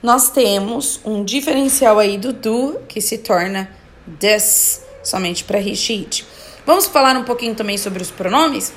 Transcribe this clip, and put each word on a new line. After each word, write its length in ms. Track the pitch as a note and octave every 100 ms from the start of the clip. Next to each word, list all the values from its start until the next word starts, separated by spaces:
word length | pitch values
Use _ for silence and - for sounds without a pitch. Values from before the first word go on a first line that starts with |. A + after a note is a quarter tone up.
nós 300 | A#3 B3+ C4
temos 680 | - A3+ G3+ G3 A#3 C#4 - A3
um 180 | G#3+
diferencial 760 | G3 B3+ C#4 C#4 C4+ C4 A#3+ G#3+
aí 180 | G#3 G3
do 160 | A#3
do, 460 | - A3 A#3 C4+ F4 -
que 120 | -
se 200 | - A3+
torna 500 | - F#3 F3+ F#3+ F#3+ - - - - D#3
this, 640 | G3+ G#3+ - - - - - -
somente 400 | - F#3+ F3+ F3
pra 160 | - G3+
he, 160 | G3 F#3+
she, 240 | - G#3+
it. 260 | - - - - - - -
Vamos 220 | F4 G4
falar 280 | D4+ C4+ C4
um 80 |
pouquinho 300 | A#3+ A#3+ A#3
também 240 | A3 G#3 G3+
sobre 240 | G3+ F#3
os 80 | F3+
pronomes? 640 | - F#3 A#3+ D#4+ A#3+ -